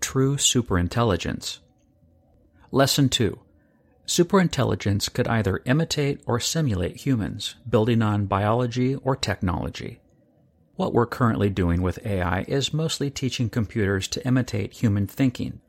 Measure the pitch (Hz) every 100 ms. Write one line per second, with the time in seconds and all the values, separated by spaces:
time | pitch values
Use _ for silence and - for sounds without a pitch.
0 | - 135 135 143 - 127 - 92 90 117
1 | 117 85 - - - - _ _ _ _
2 | _ _ _ _ _ _ _ 131 135 -
3 | 131 - 98 - - _ _ _ _ _
4 | - - 170 196 175 - 110 101 104 101
5 | - - 120 113 98 98 123 143 165 147
6 | 143 - - 117 - 165 143 90 85 -
7 | 139 123 76 104 - - 113 110 113 113
8 | 107 104 101 98 104 120 123 123 127 135
9 | 131 131 - 98 92 85 - - - -
10 | _ _ _ _ _ _ _ - 185 117
11 | 117 - 117 - 101 95 85 85 92 -
12 | 107 95 87 92 - 139 160 151 160 -
13 | 143 - 131 - 113 123 104 113 98 98
14 | - - 127 127 120 107 101 - 113 101
15 | 98 - 135 - - -